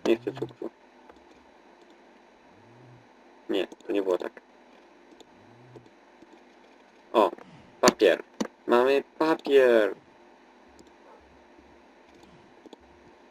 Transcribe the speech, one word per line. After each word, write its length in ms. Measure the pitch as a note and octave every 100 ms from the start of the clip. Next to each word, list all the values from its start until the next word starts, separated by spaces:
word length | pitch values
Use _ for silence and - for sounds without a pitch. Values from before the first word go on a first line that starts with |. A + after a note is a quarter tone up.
| -
nie 100 | A#2
chcę 180 | -
cukru. 360 | C3+ - - - - _ - - - - - _ _ _ - - - - - _ _ _ - A#2+ A#2+ - - _ _ _ - -
Nie, 180 | G2+ -
to 260 | - -
nie 80 | G2+
było 160 | F#2+ F2+
tak. 240 | - - - _ _ - - _ - - - - - - - - - _ _ - - - _ _ - - _ _ -
O, 180 | A#2 G2 - - - - -
papier. 420 | A#2 - G2 D2+ - - - _ -
Mamy 360 | A#2+ C3 C#3 - -
papier. 800 | D#3 D#3+ - C#3 B2+ A#2 G2+ - - - - _ _ _ - - - _ - - - - - - - - - _ _ - - - - _ - - - - - - -